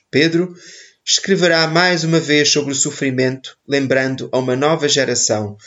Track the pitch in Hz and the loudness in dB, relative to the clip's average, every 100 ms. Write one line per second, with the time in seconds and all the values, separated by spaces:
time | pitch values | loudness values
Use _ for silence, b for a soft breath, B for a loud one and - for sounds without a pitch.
0 | - 135 165 170 180 B B B B B | -2 2 2 2 -2 B B B B B
1 | - - 190 185 170 165 160 165 180 175 | -4 -2 0 2 2 2 2 2 2 0
2 | 160 165 139 147 143 147 135 135 147 - | 0 0 2 2 2 0 -2 -2 -4 -4
3 | 139 127 127 131 - - - 139 135 131 | -4 0 0 -2 -12 -16 -4 -2 0 0
4 | 131 131 117 127 127 127 147 160 147 143 | -2 -4 -4 -2 -2 0 0 0 0 0
5 | 123 120 - 107 104 104 | 0 0 0 -2 -4 -10